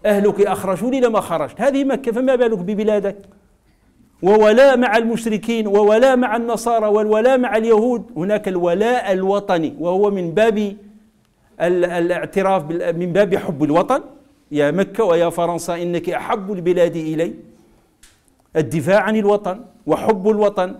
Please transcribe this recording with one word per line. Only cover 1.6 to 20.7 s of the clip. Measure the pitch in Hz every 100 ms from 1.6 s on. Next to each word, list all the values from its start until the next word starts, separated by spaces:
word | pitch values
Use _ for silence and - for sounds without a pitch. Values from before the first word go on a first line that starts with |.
هذه | 262 277
مكة، | 277 262 254
فما | 226 262 254
بالك | 233 214
ببلادك؟ | 175 208 214 208 196 196 - _ _ _ _ _ _ _ _ _
وولاء | 170 214 214 220 277 254
مع | 247 220
المشركين | 226 226 226 214 - 226 208
وولاء | 202 208 220 269 254
مع | 247 226
النصارى | 233 240 240 233 214
والولاء | 208 214 214 240 262
مع | 247 214
اليهود. | 226 214 240 240 - 151
هناك | 185 208 202
الولاء | 180 175 175 220 247 190
الوطني، | 190 190 202 196 180 151 139
وهو | 165 185 208
من | 196 175
باب | 160 226 208 208 196 - - _ _ _ _ _ _
ال-، | 170 180 175
الاعتراف | 175 170 175 151 196 190 190
بال-، | 151 170 175 170
من | 180
باب | 175 208 190
حب | - 143
الوطن: | 147 160 180 277 - - _ _ _
"يا | 147 143
مكة | 170 190 196
ويا | 214 170 170
فرنسا | 170 170 170 170 170
إنك | 175 170 165
أحب | 156 - 226 190
البلاد | 196 170 180 175 165
إلي". | 156 156 175 - - _ _ _ _ _ _ _ _ _ _ 160
الدفاع | 135 165 147 202
عن | 196 214
الوطن | 202 202 196 196 - _ -
وحب | 151 220 208 196
الوطن | 208 208 202 185